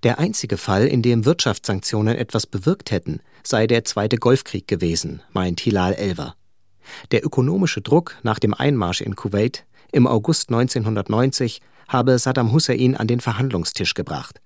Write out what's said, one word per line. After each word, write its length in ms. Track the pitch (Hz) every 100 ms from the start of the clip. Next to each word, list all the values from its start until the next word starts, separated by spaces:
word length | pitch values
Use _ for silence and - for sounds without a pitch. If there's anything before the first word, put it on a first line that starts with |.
Der 160 | 120 120
einzige 360 | 175 214 113 98
Fall, 280 | - 98 120
in 160 | 127
dem 220 | 120 117
Wirtschaftssanktionen 920 | 110 170 - 101 - 95 - 110 107 117
etwas 300 | - 113 -
bewirkt 440 | 98 92 190 -
hätten, 300 | 101 - 80 - -
sei 220 | - 113 110
der 180 | 117
Zweite 320 | - - 107 123
Golfkrieg 500 | 120 135 - 101 -
gewesen, 540 | 85 85 82 80 85 -
meint 280 | 95 92 -
Hilal 340 | - 101 90
Elver. 400 | - 202 165 - - _ _ _ _ - - -
Der 120 | 113
ökonomische 560 | - - 131 185 180 -
Druck 360 | 98 170 170 -
nach 160 | 117 110
dem 160 | 104
Einmarsch 460 | - 131 135 90 92
in 160 | 107 98
Kuwait 500 | 104 101 113 - - - -
im 140 | 147 123
August 440 | 113 107 156 -
neunzehnhundertneunzig 1080 | 117 127 131 110 107 95 113 131 - 120 - _ _ -
habe 300 | 127 123 127
Saddam 340 | 131 127 117
Hussein 440 | 139 - 117 127 -
an 100 | 110
den 140 | 120
Verhandlungstisch 760 | - 104 135 95 82 - 92
gebracht. 460 | - 80 73 - -